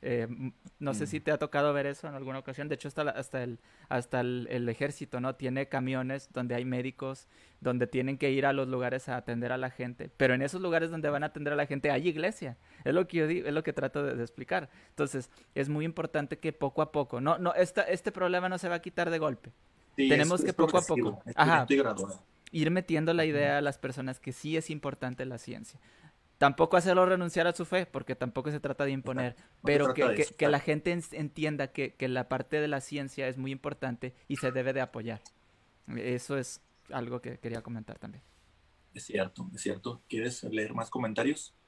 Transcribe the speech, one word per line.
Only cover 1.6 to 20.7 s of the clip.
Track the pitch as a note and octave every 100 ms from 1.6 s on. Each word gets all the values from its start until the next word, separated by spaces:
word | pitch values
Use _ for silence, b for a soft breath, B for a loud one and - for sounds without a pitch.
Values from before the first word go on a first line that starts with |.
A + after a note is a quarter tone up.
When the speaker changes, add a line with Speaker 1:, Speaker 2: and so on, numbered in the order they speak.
| D3
Speaker 1:
ver | C#3+ C#3
eso | C#3 D#3
en | C#3+
alguna | C3+ C3+
ocasión. | C3+ C3 D3
De | C#3
hecho, | C#3+
hasta | C#3 D3+
la, |
hasta | - C3+ C3
el, | B2 A#2 b b b
hasta | C3 B2 C3
el, | B2 B2 A#2+
el | B2+ A#2+
ejército, | A2+ C#3+ D3 C#3 B2
¿no? | B2+ C3
Tiene | C3 C3 C#3
camiones | C3+ B2+ C3 B2+ C3+ -
donde | - B2 A#2+
hay | B2+
médicos, | B2+ B2+ - C3+ C3+ - b b b
donde | C3 B2 A#2+
tienen | B2+ C3 C3+
que | C#3+
ir | C3+ C3+
a |
los | C#3 C3
lugares | B2+ B2 B2+ -
a | B2
atender | - A#2+ A#2+
a | B2+
la | B2+
gente. | - B2 A#2+ A2+ _
Pero | C3+
en | B2+
esos | C#3 F3+
lugares | F#3 E3 E3
donde | E3 D3+
van | C#3+
a | D3+
atender | - D3
a | D3
la | C#3+
gente | C#3 D3
hay | C3+ E3+
iglesia. | D#3 F3 A3 C#3 A#2 B B
Es | -
lo | D#3 F3+
que | E3+
yo | D#3
digo, | F3 B2+
es |
lo | D3
que | D#3+
trato | D3 C3+ D3
de, | C#3+ B2
de |
explicar. | A#2 - B2 F#3 D3 b b
Entonces, | - D3 C3+ B2+ b b -
es | C#3
muy | D3+ D#3+
importante | D#3+ D#3+ D3+ C#3+ D#3
que | D#3+
poco | D3 C#3 -
a | D3+
poco, | D3 C#3 A#2+
no, | C#3 E3
no, | F3
esta, | E3+ F3+ -
este | - F3+ -
problema | G3 F3+ F3+ F3+
no | F#3
se | F#3
va | E3+
a |
quitar | F3 - F3
de | E3
golpe. | D#3 C3 - - _ _ _ -
Speaker 2:
Sí, | C3+ D3
es, | D3+
Speaker 1:
Tenemos | F3+
Speaker 2:
es | -
Speaker 1:
que |
poco | - D#3+